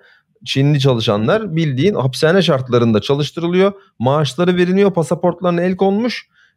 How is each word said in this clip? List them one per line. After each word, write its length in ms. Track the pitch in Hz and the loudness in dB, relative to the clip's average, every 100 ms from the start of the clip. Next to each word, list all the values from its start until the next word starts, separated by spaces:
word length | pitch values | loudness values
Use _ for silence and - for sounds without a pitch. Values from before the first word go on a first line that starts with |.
| _ _ _ _ - | _ _ _ _ -6
Çinli 340 | 139 143 147 | 0 2 2
çalışanlar 760 | 135 120 113 104 117 214 214 160 | 2 0 0 0 0 0 -2 -4
bildiğin 380 | 160 127 180 | -2 0 0
hapishane 480 | 208 131 - 156 190 | 0 -2 0 2 2
şartlarında 600 | 160 135 127 120 117 107 | 2 0 0 2 2 2
çalıştırılıyor. 720 | - 143 143 - 170 180 196 196 _ - | 0 -2 -4 -4 -2 2 0 -2 _ -4
Maaşları 580 | 127 147 139 - 175 180 | -2 0 -2 -2 0 2
veriliyor, 360 | 180 185 202 | 2 2 2
pasaportlarına 680 | 185 160 160 180 170 180 170 | 0 -2 -2 -2 -2 -2 0
el 140 | 180 185 | -2 0
konmuş. 520 | 196 196 240 - - _ _ | 0 0 -2 -6 -14 _ _